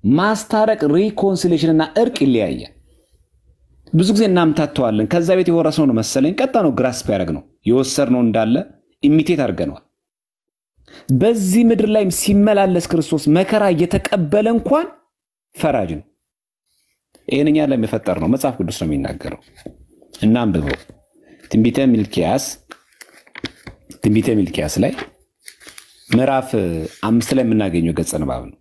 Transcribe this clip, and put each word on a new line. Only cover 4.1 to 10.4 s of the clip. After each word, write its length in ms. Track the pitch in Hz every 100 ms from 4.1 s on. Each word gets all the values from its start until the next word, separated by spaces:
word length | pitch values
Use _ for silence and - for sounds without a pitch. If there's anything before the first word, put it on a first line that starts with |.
ጊዜ 120 | 208 214
እናምታተዋለን። 800 | 180 160 151 147 - 120 107 110
ከዛ 220 | 170 170
ቤት 140 | 185 175
የወረስነው 400 | 165 156 156 143
ነው 80 | 113
መሰለኝ። 380 | 110 135 147 202
ቀጣ 180 | 262 247
ነው 100 | 170
ግራስፕ 360 | 123 127 123 -
ያደረግነው፣ 360 | 98 87 73 - _ -
የወሰድነው 560 | 127 131 143 135 123
እንዳለ 340 | 120 110 110 131 - - _ _
ኢሚቴት 360 | 143 156 156 156
አድርገነዋል። 440 | 123 85 78 69 _ _ _ _ _ _